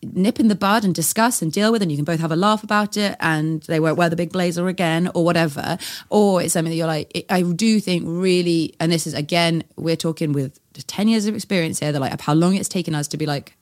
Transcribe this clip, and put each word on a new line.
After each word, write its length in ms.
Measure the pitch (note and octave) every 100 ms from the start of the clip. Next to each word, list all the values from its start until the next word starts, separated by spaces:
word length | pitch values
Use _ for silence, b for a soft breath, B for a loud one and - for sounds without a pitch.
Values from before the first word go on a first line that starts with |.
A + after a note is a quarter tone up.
nip 360 | - - F#3+ -
in 80 | A3+
the 80 | G3+
bud 280 | G3 G#3+ G#3
and 80 |
discuss 480 | E3 D#3+ - A3+ B3
and 100 | D#3+
deal 200 | D#3 G#3+
with, 100 | A3+
and 100 | F#3+
you 60 | C#3+
can 80 | D3
both 140 | E3
have 120 | E3
a 40 | D#3+
laugh 280 | G3+ G#3+
about 340 | G#3+ G#3 G#3 G#3
it, 180 | G3+ -
and 440 | E3 D#3 D#3 D#3+
they 160 | - E3
won't 180 | D#3+ D#3
wear 120 | E3+
the 60 | E3
big 160 | E3+
blazer 360 | F#3 F3+ E3+ F3+
again 420 | F3+ F3 D#3+ F3+ -
or 80 | E3
whatever. 520 | E3+ E3 C#3+ - E3 B B B
Or 320 | G#3+ G#3 F#3
it's 120 | E3+
something 160 | F3+ E3
that 40 | E3
you're 100 | E3
like, 380 | D#3 - F3+ -
I 120 | F#3
do 380 | F3 E3+ A3 A3
think 240 | G3 F3+ E3+
really, 680 | E3+ F#3+ F3+ F3 E3 D#3 -
and 120 | E3
this 160 | E3+ D#3
is, 60 |
again, 500 | C#3 D3 E3+ E3+ E3 - -
we're 200 | D#3+ E3
talking 380 | E3+ D#3 D#3+
with 260 | C#3+ C3+ - _ - -
ten 200 | - G#3
years 180 | A3+ G#3
of 100 | G#3+
experience 440 | - G3 E3 -
here, 120 | D3
they're 100 | C#3+
like, 120 | C3+
of 80 | -
how 120 | -
long 220 | D#3 F3 F#3+
it's 140 | -
taken 240 | F#3 E3+ D3+
us 120 | D3
to 80 | D3+
be 80 | D3+
like 300 | C#3+ - _